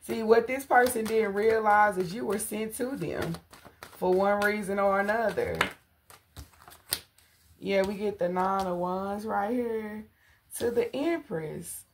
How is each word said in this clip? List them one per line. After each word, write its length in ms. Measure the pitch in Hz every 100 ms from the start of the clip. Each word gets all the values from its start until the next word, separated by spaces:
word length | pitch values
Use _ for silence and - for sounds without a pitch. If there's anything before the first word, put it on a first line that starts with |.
See, 220 | - 226
what 240 | 220 233 233
this 180 | 262 -
person 400 | 254 247 233 220
didn't 280 | 220 202
realize 640 | 196 220 220 214 208 208 180
is 160 | 175
you 120 | 208 240
were 140 | 202
sent 360 | - 208 220 -
to 200 | 247 277
them 400 | 165 - 165 165 _ - - _
for 320 | - - 185
one 280 | 185 196 208
reason 380 | 208 214 185 202
or 200 | 196 196
another. 580 | 202 226 220 175 - - - - _ _ _ - _ - - _ - - _ - - _ _ _ _ _
Yeah, 220 | 190 196
we 120 | 190 202
get 240 | 208 202
the 100 | 175
Nine 380 | 185 190 196 190
of 100 | 175
Wands 480 | 175 185 196 202 214
right 260 | 202 202
here 540 | 247 233 220 214 214 214 _ _ _ _ -
to 100 | 233
the 260 | 240 - 262
Empress. 920 | 302 339 - 170 156 151 170 - -